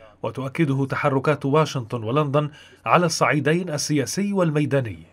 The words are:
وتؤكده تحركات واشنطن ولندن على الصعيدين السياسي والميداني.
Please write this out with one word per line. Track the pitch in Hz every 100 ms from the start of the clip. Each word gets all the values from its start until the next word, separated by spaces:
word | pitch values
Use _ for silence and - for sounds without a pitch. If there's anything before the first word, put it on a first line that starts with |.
| - -
وتؤكده | 110 - 131 147 160 135 139
تحركات | 135 147 135 143 139 139
واشنطن | 151 151 135 110 123
ولندن | 107 143 151 143 147 - - -
على | 113 147 175
الصعيدين | - 127 143 135 170 185
السياسي | 147 - 151 120 - 202
والميداني. | 196 170 151 143 143 113 80 82